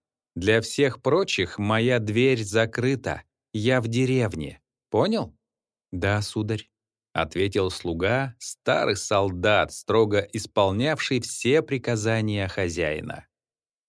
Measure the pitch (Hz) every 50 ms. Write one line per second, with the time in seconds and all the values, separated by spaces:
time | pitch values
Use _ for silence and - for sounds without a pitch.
0 | _ _ _ _ _ _ _ - 87 101 110 113 113 - - - 143 135 120 -
1 | - 135 135 180 196 - - - 92 85 - - 104 104 110 113 113 123 127 120
2 | 110 107 104 113 123 135 131 117 110 98 98 113 113 113 - - 113 131 - 113
3 | - - 76 - - _ _ _ _ _ _ 107 104 120 131 131 113 113 113 120
4 | 131 127 131 127 120 104 - 85 76 71 - - _ _ _ _ _ _ - 104
5 | 139 196 226 214 101 80 - _ _ _ _ _ _ _ _ _ _ _ - 90
6 | 87 98 101 104 104 - - 110 98 101 110 104 - - _ _ _ _ _ _
7 | _ _ _ - 82 82 - 87 95 101 95 104 95 92 - - - 87 82 82
8 | 87 98 117 131 135 131 117 - - - - - _ - 135 156 123 131 104 92
9 | - - 107 98 98 98 92 90 90 107 107 95 80 - - - - - 98 113
10 | 113 104 104 104 101 - - 110 - - - 110 101 95 95 107 127 151 156 -
11 | - - 135 123 123 - - - - 117 139 160 156 156 139 127 - - 120 110
12 | 104 113 113 113 110 107 104 104 98 92 - - 95 87 82 87 85 76 76 80
13 | 82 78 76 - - _ _ _ _ _ _ _ _ _ _ _ _